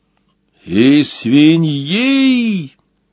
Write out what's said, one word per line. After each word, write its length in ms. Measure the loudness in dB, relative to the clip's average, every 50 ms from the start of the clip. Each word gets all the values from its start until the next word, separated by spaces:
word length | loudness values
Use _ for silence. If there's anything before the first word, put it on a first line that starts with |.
| _ _ _ _ _ _ _ _ _ _ _ _ _
«И 360 | -4 -2 0 2 4 4 2 2
свиньи!» 1700 | 0 -4 -6 -2 0 2 4 4 4 4 2 0 -2 -4 -6 -6 -6 -4 -4 -2 -2 0 0 0 0 0 0 -2 -4 -4 -6 -8 -12 _ _ _ _ _ _ _ _